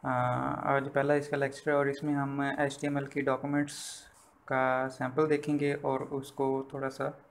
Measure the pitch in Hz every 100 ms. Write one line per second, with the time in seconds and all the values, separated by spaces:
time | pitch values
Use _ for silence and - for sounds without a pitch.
0 | 135 127 123 123 131 - - 139 135 139
1 | 139 147 143 143 139 - - 143 139 139
2 | 151 143 139 139 139 139 147 139 147 143
3 | 139 143 139 131 143 143 143 - - -
4 | - - - _ - 131 131 127 131 131
5 | 131 127 156 147 151 147 143 143 143 131
6 | 135 139 135 - 135 135 135 139 135 131
7 | 139 135 -